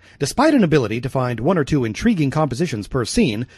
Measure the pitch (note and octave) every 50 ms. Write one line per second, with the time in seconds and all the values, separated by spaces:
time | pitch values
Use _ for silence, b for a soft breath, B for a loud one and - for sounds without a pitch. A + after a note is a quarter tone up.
0 | b b b b C#3+ - - - C#4 D#4+ D4+ C4 G3 D#3+ D3+ D3+ A#2+ G2+ A2 A#2+
1 | A#2+ C3+ - C3+ B2+ B2 A#2+ A2 A2+ D#3 G3 E3+ C#3+ - D#3 C#3+ A#2+ A2+ G#2 -
2 | - A#3 A3+ E3+ D3 C3+ - D#3 D#3 C#3+ A#2+ A#2+ F3 E3 - G#2 G2+ - - C3+
3 | A2+ - - A#3+ A3+ C#3+ G#2 G#2+ B2+ b b